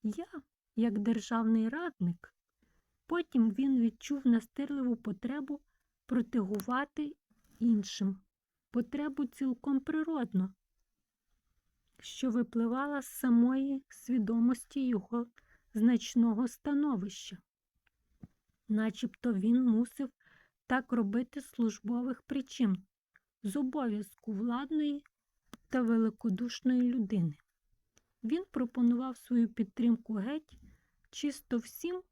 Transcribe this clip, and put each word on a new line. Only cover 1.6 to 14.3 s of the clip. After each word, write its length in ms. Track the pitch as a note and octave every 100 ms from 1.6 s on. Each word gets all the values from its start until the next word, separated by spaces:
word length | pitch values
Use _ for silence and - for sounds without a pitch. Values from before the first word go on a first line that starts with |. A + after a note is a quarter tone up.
| A3
радник», 640 | C#4+ F4 - F3 E3+ - _ _ _ _ _ _ _ _
потім 440 | F4 E4 C4 A3+
він 300 | G3 C4+ C4
відчув 460 | A3+ A3 - C#4+ C4
настирливу 680 | A#3 A3+ - C#4 C#4+ B3 A#3
потребу 640 | A3+ F#3 A#3+ C#4+ C#4 C#4+ _ _ _ _ _
протигувати 1080 | B3+ A#3 A#3+ F#3+ G#3 G3 B3 C#4+ - D4 - _ _ _ _
іншим, 640 | A#3 A3 G3 - G3 F#3+ _ _ _ _ _
потребу 560 | A#3+ A#3 C#4+ D4 C#4 C4+
цілком 540 | - C4+ B3 - C4+
природну, 680 | C4+ D#4 D#4 D#4+ A#3+ F#3+ F#3+ - _ _ _ _ _ _ _ _ _ _ _ _ _ _
що 300 | - - C4
випливала 720 | A3+ A#3+ A#3 A3+ B3 C#4+ C#4+
з 40 | C4
самої 760 | - C4 A#3 A#3+ C4 C4+ C4+ -
свідомості 1000 | - - B3 G3+